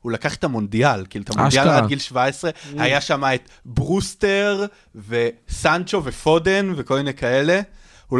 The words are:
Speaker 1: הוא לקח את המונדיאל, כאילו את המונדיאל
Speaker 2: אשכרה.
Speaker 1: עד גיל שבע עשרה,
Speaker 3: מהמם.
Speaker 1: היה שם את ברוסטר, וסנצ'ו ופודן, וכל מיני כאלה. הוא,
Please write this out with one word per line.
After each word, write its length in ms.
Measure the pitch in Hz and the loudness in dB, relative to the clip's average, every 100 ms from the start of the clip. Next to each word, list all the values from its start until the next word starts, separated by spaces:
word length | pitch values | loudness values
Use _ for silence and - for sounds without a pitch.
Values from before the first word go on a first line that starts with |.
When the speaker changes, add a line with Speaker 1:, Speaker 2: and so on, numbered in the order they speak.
Speaker 1:
הוא 100 | 120 | -4
לקח 240 | 110 147 | -4 -4
את 80 | - | -4
המונדיאל, 640 | 165 117 104 107 143 107 95 | -4 -2 -2 2 2 0 -6
כאילו 140 | 107 | -10
את 60 | 98 | -6
המונדיאל 280 | - - 131 | 0 2 4
Speaker 2:
אשכרה. 140 | 147 139 | 4 4
Speaker 1:
עד 100 | 107 | 2
גיל 120 | 139 | -2
שבע 260 | - 127 | -4 0
עשרה, 260 | 131 135 170 - 147 | 0 0 -6 -6 -12
Speaker 3:
מהמם. 120 | 143 | -2
Speaker 1:
היה 200 | 123 139 | 2 2
שם 220 | - 147 135 | 0 0 0
את 140 | 127 - - | -2 -6 -20
ברוסטר, 1000 | 127 120 135 190 190 - 202 196 208 196 202 _ _ 110 101 | -4 -4 0 -2 -2 -2 0 2 0 0 -4 _ _ -20 -4
וסנצ'ו 920 | 117 117 117 - - 160 170 180 196 | 0 0 -4 -12 -2 0 0 0 -4
ופודן, 720 | 139 - 156 165 175 196 196 | -4 -2 2 4 4 0 0
וכל 220 | 160 - 135 | -4 -2 -2
מיני 160 | 139 | -2
כאלה. 480 | 135 123 131 151 185 202 - - - | -4 0 2 2 0 -2 -16 -20 -20
הוא, 120 | - | -2